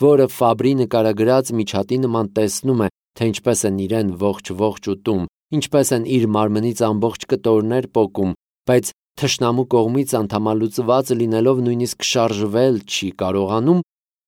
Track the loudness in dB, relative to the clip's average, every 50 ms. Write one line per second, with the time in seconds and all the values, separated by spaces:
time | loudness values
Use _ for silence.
0 | 2 4 6 6 4 2 2 0 2 2 2 2 0 0 0 0 0 0 0 2
1 | 2 2 2 2 2 2 2 2 0 0 -2 -4 -4 -2 -2 -4 -2 -2 -2 -2
2 | -2 -2 -2 -2 -2 -2 -2 -2 -2 0 -2 -4 -2 -2 0 0 0 -2 -4 _
3 | _ _ _ -4 -2 -2 -2 -2 0 0 0 0 0 -2 -2 -2 -2 -2 -2 -2
4 | -2 -2 -2 -2 -2 -2 -2 -4 -8 -12 -4 -2 -2 -2 -2 -4 -6 -6 -6 -4
5 | -2 -2 -2 -2 -2 -6 -10 _ _ _ -4 -4 -4 0 2 2 2 2 0 -2
6 | -2 0 0 0 2 2 2 0 0 0 0 0 -2 -2 -2 0 -2 0 0 0
7 | 0 -2 -2 -6 -6 -4 -4 -2 0 2 2 2 2 2 -2 -2 -2 -2 0 0
8 | 0 0 0 -2 -2 -2 -2 -6 _ _ _ _ _ 2 2 2 2 0 -10 _
9 | _ _ _ -6 -4 -4 -2 0 0 0 0 0 0 2 2 2 2 2 0 -2
10 | -2 0 -2 -2 -2 -2 -2 -2 -2 0 0 0 -2 -2 -2 -4 0 2 2 2
11 | 2 0 0 -2 0 0 0 2 2 2 2 2 0 0 0 -2 -2 -4 -6 -8
12 | -6 -4 0 0 0 0 0 -2 -2 -2 0 2 2 2 2 0 -4 -6 -8 -6
13 | -6 -6 -6 -4 -4 -2 -2 -2 -2 0 -2 0 2 2 2 2 0 -4 _ _
14 | _ _ _ _ _